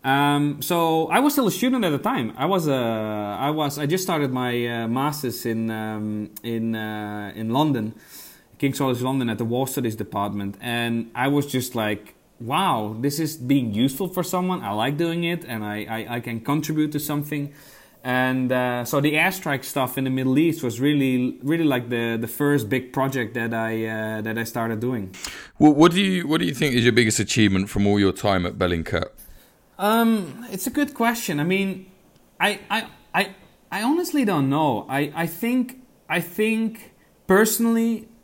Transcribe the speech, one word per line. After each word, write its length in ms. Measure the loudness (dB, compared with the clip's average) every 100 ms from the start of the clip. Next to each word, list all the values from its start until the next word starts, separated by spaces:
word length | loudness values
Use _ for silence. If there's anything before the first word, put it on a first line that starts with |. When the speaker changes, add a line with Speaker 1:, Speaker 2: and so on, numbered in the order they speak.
Speaker 1:
Um, 580 | 2 2 4 4 0 -2
so 460 | -2 2 4 2 2
I 100 | 2
was 140 | 4
still 160 | 2 0
a 20 |
student 340 | 2 0 2
at 60 | 0
the 80 | 0
time. 340 | 0 -2 -4 -2
I 100 | 0
was, 220 | 0 2
uh, 680 | 0 0 -2 -4 -4 -4 -2
I 100 | -2
was, 260 | 0 -2 -2
I 100 | -2
just 180 | 0
started 260 | 0 -2 0
my, 540 | -2 -2 -2 -2 -2
uh, 20 | -2
master's 580 | 0 -2 -2 -6 -4
in, 240 | -4 -2 -2
um, 640 | -4 -6 -6 -4 -6 -8 -10
in, 320 | -6 -2 -2 -4
uh, 560 | -4 -6 -8 -8 -10
in 160 | -6 -2
London, 420 | 2 2 2 -2 -8 -20 -20 -20 -20 _ -2
King's 200 | -2 0
College 240 | 0 0
London, 260 | 0 0 0
at 100 | -2
the 60 |
War 220 | 0 0 0
Studies 300 | -2 -2 -4
department, 600 | -4 -2 -2 -2 -6 -8
and 500 | -4 -2 0 -2 -4
I 140 | -2 2
was 200 | 2 0
just 280 | -2 -2
like, 400 | -2 -2 -2 -8 -20 _ _
"Wow, 560 | -4 0 2 0 -2 -2
this 180 | -2 -2
is 180 | -4 -4
being 380 | 2 2 2
useful 320 | 2 0 0 -4
for 160 | -4
someone. 400 | -2 -2 0 -2
I 80 | -2
like 260 | -2 -2 0
doing 280 | -2 0
it, 200 | -2 -4
and 200 | -6 -6
I, 140 | -4 -6 -6
I, 260 | -6 -6 -6
I 40 |
can 180 | -6 -6
contribute 540 | -2 -2 0 0 0
to 80 | -2
something." 520 | -4 -4 -4 -6 -6 -12 -20 -20 -20 _
And, 480 | -2 0 2 0 0
uh, 320 | 2 0 -2
so 160 | -2 0
the 140 | 2
airstrike 500 | 2 0 -2 -4 -4
stuff 340 | -2 -2 -2 -2
in 60 |
the 60 | -2
Middle 280 | 0 2 4
East 240 | 2 0
was 160 | -4 0
really, 640 | 2 2 2 2 0 -2
really, 220 | -2 2
like, 240 | 2 0 0
the, 280 | -2 0 -2
the 120 | -4
first 400 | 0 2 2 2
big 240 | -2 -2
project 420 | -2 0 0 -4
that 180 | -2 -2
I, 340 | -2 -2 -2 -2
uh, 340 | -4 -4 -4
that 180 | -4 -4
I 60 |
started 340 | -4 -2 -2 -2
doing. 380 | -2 -4 -6 -10 -14 -14 -18 6
Speaker 2:
Well, 160 | 6
what 160 | 8 6
do 100 | 6
you, 280 | 2 0 0
what 100 | 0
do 80 | 0
you 80 |
think 220 | 0 2 4
is 80 |
your 80 | 6
biggest 260 | 6 4 2
achievement 500 | 0 4 4 4 0
from 200 | 2 4
all 100 | 4
your 140 | 4
time 340 | 2 0 2 0
at 100 | 0
Bellingcat? 520 | 0 0 0 -2 -4 -10 -20 -20 -20 _ _ -2
Speaker 1:
Um, 680 | 2 4 4 2 -2 -12 -10
it's 160 | -6 -2
a 40 |
good 240 | 0 -2
question. 440 | 0 0 0 -2 0
I 60 |
mean, 460 | 2 2 0 -4 -14 -20 _ _ _ _
I, 200 | -2 -2 -4
I, 160 | -6 -6 -18 -4
I, 200 | -2 -2 -6 -20 _ _
I 120 | -2
honestly 420 | 0 0 2 0
don't 240 | 2 2 2
know. 380 | 2 2 0 -2
I, 240 | -2 -2
I 120 | -2 -6
think, 560 | -2 0 0 -2 -8 -20 _ -4
I 120 | -4
think 760 | -2 -2 0 0 -2 -4 -20 _ _ _ 4
personally 840 | 6 6 2 2 2 2 -2 -8 -20